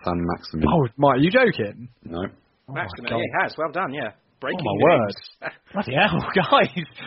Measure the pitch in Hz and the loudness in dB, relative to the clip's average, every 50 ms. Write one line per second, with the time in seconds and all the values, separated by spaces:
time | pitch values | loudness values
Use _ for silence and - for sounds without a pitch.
0 | - 90 87 87 85 85 85 - - - - 80 78 76 - 170 139 117 - - | -6 -4 -2 -2 -2 -2 -4 -6 -8 -10 -4 0 2 2 4 4 2 0 0 2
1 | 143 143 131 127 143 175 185 254 262 220 165 - 113 101 - 104 120 127 - _ | 2 4 4 6 4 4 6 4 4 4 2 0 -4 -4 -6 -12 -16 -18 -18 _
2 | - - 85 85 95 - - _ _ _ _ _ _ - 135 156 175 - - - | -14 -10 -8 -6 -6 -8 -8 _ _ _ _ _ _ -12 -8 -8 -8 -8 -10 -10
3 | 120 117 113 113 - - - 175 185 135 - - 156 165 135 175 190 151 127 147 | -8 -4 -4 -4 -2 -2 -2 -2 -2 -2 -2 -4 -6 -4 -4 -4 -6 -4 -6 -6
4 | 131 107 - _ _ _ _ _ - 131 175 185 156 113 98 104 120 160 175 139 | -8 -8 -10 _ _ _ _ _ -8 -6 -4 -4 -2 -2 0 4 4 6 6 4
5 | 110 101 98 - - - - _ - - - - _ _ - 196 208 - 127 147 | 2 0 -4 -8 -14 -20 -18 _ -14 -14 -14 -14 _ _ -8 -8 -6 -2 0 2
6 | 196 208 170 151 127 - - 196 165 - - 269 196 - - 180 160 - - - | 2 2 2 0 -2 0 0 0 2 4 4 4 4 2 0 -6 -10 -10 -12 -18
7 | - | -16